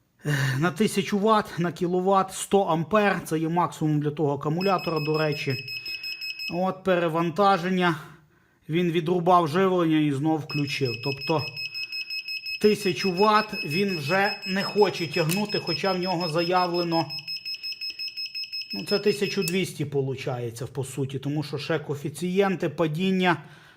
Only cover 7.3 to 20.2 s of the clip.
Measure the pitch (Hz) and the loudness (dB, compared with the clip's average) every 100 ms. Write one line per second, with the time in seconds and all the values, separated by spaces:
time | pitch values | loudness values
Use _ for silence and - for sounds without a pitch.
7.3 | 160 202 196 180 185 175 156 - - _ | 4 4 4 2 2 2 0 -4 -20 _
8.3 | _ _ _ - 160 175 165 160 180 170 | _ _ _ -4 0 2 2 2 2 6
9.3 | 175 165 165 190 180 165 156 151 135 156 | 6 6 4 4 4 4 4 4 2 2
10.3 | 156 - 151 139 - 131 117 143 139 - | 0 -2 -4 -2 -2 -2 -2 -6 -4 0
11.3 | 156 120 - - - - - - - - | -2 -2 -8 -10 -8 -10 -10 -8 -8 -8
12.3 | - - - 214 208 190 175 196 175 214 | -10 -8 0 2 2 0 -2 -2 2 4
13.3 | 214 214 190 170 156 202 175 135 190 202 | 4 2 -4 -4 -2 -2 -2 0 0 0
14.3 | - 196 190 185 196 196 - 165 185 160 | -2 -4 -4 0 4 2 2 -2 0 0
15.3 | 190 208 175 160 160 196 185 185 170 180 | 0 -2 -4 -4 -2 0 0 0 -2 -2
16.3 | 156 170 180 175 175 175 165 156 - - | 0 2 2 2 0 0 0 0 -4 -10
17.3 | - - - - - - - - - - | -12 -12 -12 -12 -12 -12 -10 -12 -10 -10
18.3 | - - - - 196 175 202 208 202 196 | -8 -8 -8 -8 -8 -2 0 2 0 0
19.3 | 196 165 185 175 - 143 143 135 127 | -2 -2 0 -2 -4 -4 -2 -2 -4